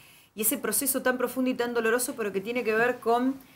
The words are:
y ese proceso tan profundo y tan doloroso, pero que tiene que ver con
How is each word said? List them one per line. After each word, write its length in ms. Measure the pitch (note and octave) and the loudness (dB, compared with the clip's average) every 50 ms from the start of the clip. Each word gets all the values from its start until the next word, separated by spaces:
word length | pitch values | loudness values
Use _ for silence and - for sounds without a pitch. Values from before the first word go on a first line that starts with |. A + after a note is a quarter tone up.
| - - - - - _ - | -20 -20 -20 -20 -20 _ -6
y 60 | G#3 | -4
ese 160 | G#3+ - C#4+ | -2 -2 -2
proceso 440 | G#3 - A3 G#3 - C#4 C4+ - B3+ | -2 -2 -2 -2 0 0 0 -2 0
tan 160 | - B3 B3 | 0 0 0
profundo 320 | B3 B3+ B3 - C4 B3+ B3+ | 2 0 -2 0 0 0 0
y 40 | B3 | 0
tan 200 | A#3+ A#3+ A#3+ A#3+ | 0 -2 -2 0
doloroso, 400 | A#3 A3 A3+ A#3 B3 B3 D4 - | 0 2 2 2 2 0 -2 -4
pero 160 | A3+ G#3 G3+ F#3+ | -4 -4 -4 -4
que 80 | F#3+ | -4
tiene 240 | F#3+ A#3 A#3+ B3 A3+ | -4 -2 -4 -2 0
que 80 | A3 G#3+ | 0 2
ver 240 | A3 A#3+ B3 B3 B3 | 2 2 2 0 0
con 360 | - A3+ A#3 A#3+ B3+ C4 C4+ - - - - | 0 2 2 4 2 0 0 -2 -8 -20 -20